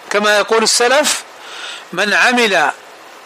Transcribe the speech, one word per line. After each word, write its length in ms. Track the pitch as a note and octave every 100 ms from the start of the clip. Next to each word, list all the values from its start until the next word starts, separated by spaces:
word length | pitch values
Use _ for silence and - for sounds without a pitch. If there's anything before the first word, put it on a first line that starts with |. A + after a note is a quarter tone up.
| -
كما 280 | G3+ G#3 G#3
يقول 260 | G3 A3+
السلف، 600 | A3 - A#3+ C4+ D4 - - - - - - - -
من 200 | E3+ G#3
عمل 580 | F#3 G3+ B3 A3+ F#3 C#3+ - - - - -